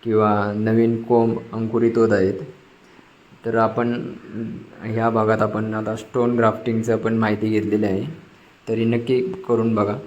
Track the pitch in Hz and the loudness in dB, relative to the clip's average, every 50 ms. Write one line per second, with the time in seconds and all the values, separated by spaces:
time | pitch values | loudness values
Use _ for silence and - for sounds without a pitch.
0 | - 117 110 107 107 107 104 104 101 104 104 107 107 110 110 113 113 113 117 113 | -2 0 2 4 4 4 2 2 0 -2 -2 -2 0 2 2 4 4 2 2 -2
1 | 117 - 123 117 113 113 117 113 - - - 110 113 110 110 113 113 113 113 117 | 0 2 2 4 4 2 0 -4 -6 -10 -8 -6 -6 -2 0 2 2 2 4 4
2 | 113 107 104 98 95 95 - - - - - - - - _ _ _ - - - | 2 4 4 2 2 2 0 -2 -8 -12 -16 -20 -20 -20 _ _ _ -20 -20 -20
3 | - - _ _ _ _ - - - 117 110 117 113 110 110 123 120 120 120 123 | -20 -20 _ _ _ _ -20 -12 -8 -2 0 2 2 2 2 0 -2 0 -2 -4
4 | - - - - - - - 107 113 113 113 - - - - - - 110 110 117 | -6 -8 -10 -14 -16 -14 -10 -10 -8 -8 -10 -12 -14 -18 -18 -12 -8 -6 -2 0
5 | 113 113 110 113 110 107 110 107 110 107 107 107 110 110 107 110 110 107 110 107 | 0 2 2 2 2 4 4 2 2 0 0 -2 -4 -4 -4 -4 -4 -4 -6 -8
6 | - - - 131 120 120 120 117 117 110 104 - - 123 113 113 107 117 113 110 | -8 -6 -2 0 0 2 2 4 2 2 2 0 -4 -2 -2 -2 0 0 0 0
7 | 110 113 113 113 110 107 107 104 107 110 110 107 101 101 104 104 107 101 92 98 | 0 0 0 0 0 0 0 0 0 0 0 0 0 0 0 0 0 0 0 -2
8 | 120 147 160 - - - - - - - _ _ _ - 113 113 113 113 117 120 | -4 -6 -10 -12 -18 -20 -20 -20 -20 -20 _ _ _ -4 -2 0 0 0 0 0
9 | 117 127 131 127 127 - 92 - - - 120 113 113 113 113 107 104 101 104 - | 0 0 0 0 0 -2 -6 -10 -4 -2 0 2 2 2 2 2 0 0 -2 -6
10 | - | -8